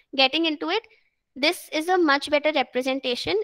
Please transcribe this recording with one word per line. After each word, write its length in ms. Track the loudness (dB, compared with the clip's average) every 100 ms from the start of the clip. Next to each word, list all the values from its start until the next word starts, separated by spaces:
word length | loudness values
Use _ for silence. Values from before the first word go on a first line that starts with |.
| _ 2
getting 300 | 2 2 -2
into 240 | -2 -2
it. 140 | -2 -4 _ _ _ _ -2
This 320 | -2 -2 -4
is 140 | -4 0
a 100 | 2
much 320 | 2 2 0
better 220 | 0 2
representation. 880 | 0 -2 -2 -4 -4 -4 -4 -2 -2